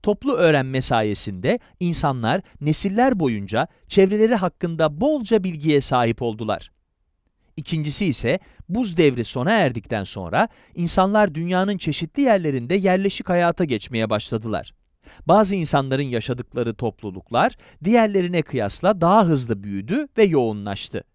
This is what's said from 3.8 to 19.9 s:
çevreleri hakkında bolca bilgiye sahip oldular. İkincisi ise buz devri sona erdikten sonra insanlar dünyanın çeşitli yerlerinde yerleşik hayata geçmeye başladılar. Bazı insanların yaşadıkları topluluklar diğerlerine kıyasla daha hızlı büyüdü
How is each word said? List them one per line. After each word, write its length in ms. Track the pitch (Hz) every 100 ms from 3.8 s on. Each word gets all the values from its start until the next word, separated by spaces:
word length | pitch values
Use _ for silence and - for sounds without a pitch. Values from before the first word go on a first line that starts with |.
| _
çevreleri 460 | - 190 208 220
hakkında 680 | 233 180 _ 175 165 160 147
bolca 440 | 269 302 214 226
bilgiye 360 | 185 160 156 147
sahip 420 | - 127 117 113
oldular. 500 | 120 107 107 98 - _ _ _ _ _ _ _ _ -
İkincisi 500 | - 160 151 143 196
ise 320 | 123 117 175 _ _ -
buz 280 | 202 226 165
devri 280 | 151 120
sona 280 | 113 131 143
erdikten 520 | 226 151 117 - 110
sonra 440 | 92 104 87 110 220 _ _
insanlar 600 | - 170 - 190 208 208
dünyanın 440 | 151 175 185 196 196
çeşitli 440 | - 143 165 -
yerlerinde 520 | 269 202 160 131 120
yerleşik 540 | 196 185 185 196 - -
hayata 360 | 175 170 170
geçmeye 460 | 170 110 - 117 110
başladılar. 640 | 107 - 113 110 95 - _ _ _ - - -
Bazı 300 | 196 202 196
insanların 460 | 156 143 135 135
yaşadıkları 720 | 139 117 120 123 - 120 117
topluluklar 840 | 107 117 - 107 92 - 117 214 - - _
diğerlerine 580 | 165 233 220 196 175 180
kıyasla 580 | 147 131 101 - 180 202
daha 240 | 170 208
hızlı 380 | 180 147 120 104
büyüdü 440 | 101 98 107